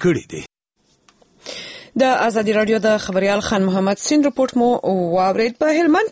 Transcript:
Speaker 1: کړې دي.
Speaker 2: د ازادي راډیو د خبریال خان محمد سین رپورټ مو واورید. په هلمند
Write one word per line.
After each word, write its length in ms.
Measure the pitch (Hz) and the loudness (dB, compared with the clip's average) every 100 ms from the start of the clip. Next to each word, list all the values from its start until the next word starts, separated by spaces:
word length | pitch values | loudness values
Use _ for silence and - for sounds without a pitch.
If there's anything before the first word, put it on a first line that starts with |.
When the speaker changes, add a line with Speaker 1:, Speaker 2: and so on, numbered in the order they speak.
Speaker 1:
کړې 220 | 180 139 - | 0 -2 -4
دي. 120 | 78 - _ _ _ _ _ _ _ _ _ - - - - - - | -14 -16 _ _ _ _ _ _ _ _ _ -18 -16 -16 -20 -8 0
Speaker 2:
د 60 | |
ازادي 500 | 262 254 226 220 208 | 2 2 0 0 0
راډیو 260 | 214 214 220 | 0 2 0
د 200 | 220 214 | 2 0
خبریال 420 | - 185 196 208 | 0 -2 0 -2
خان 240 | - 214 | -2 0
محمد 340 | 190 185 190 202 | 0 0 0 -2
سین 260 | - 302 | 0 2
رپورټ 320 | 285 262 262 254 | 2 0 -2 2
مو 240 | 240 240 | 2 0
واورید. 680 | - 190 175 180 185 190 233 233 | 0 -2 0 0 0 0 -2 0
په 80 | 311 | 0
هلمند 420 | 311 339 339 440 | 2 2 2 2